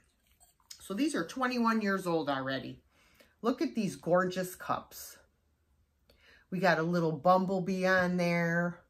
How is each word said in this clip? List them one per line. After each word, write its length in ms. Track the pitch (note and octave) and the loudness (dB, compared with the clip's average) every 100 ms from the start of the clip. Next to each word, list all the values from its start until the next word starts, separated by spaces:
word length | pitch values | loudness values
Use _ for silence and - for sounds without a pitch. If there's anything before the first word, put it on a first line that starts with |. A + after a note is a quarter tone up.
| _ _ _ _ _ _ _ - | _ _ _ _ _ _ _ -20
So 140 | - | -10
these 200 | G3 D4+ - | -2 0 0
are 100 | - | -6
twenty-one 540 | C4+ B3+ B3 A3+ A3+ | -2 -2 0 2 2
years 260 | G3+ G3 F3 | 2 0 0
old 220 | E3 C#3+ | -2 0
already. 520 | C3+ C3 C3+ C3 C3 _ _ _ _ - _ | -2 -2 -6 -8 -14 _ _ _ _ -20 _
Look 200 | A3 C4+ | -4 -2
at 120 | D4+ | -4
these 220 | A#3 F#3+ C#3 | -2 -4 -6
gorgeous 580 | E3 F3+ F#3 F#3 F3+ | 0 2 2 -2 -8
cups. 640 | - - - - - - - _ _ _ _ _ _ _ _ _ _ _ - - | -10 -6 -6 -6 -18 -20 -20 _ _ _ _ _ _ _ _ _ _ _ -20 -10
We 80 | F3+ | 0
got 180 | F3+ D#3+ | 2 4
a 40 | |
little 280 | E3 F3 D#3+ | 2 2 0
bumblebee 760 | D3+ F3+ F#3 F#3 F#3+ F3+ F#3 F#3 | 2 4 4 4 -2 -2 0 2
on 320 | F#3 F3+ F3+ | 4 2 2
there. 640 | F3 E3+ E3+ E3+ F3 E3+ _ | 2 2 0 0 -2 -6 _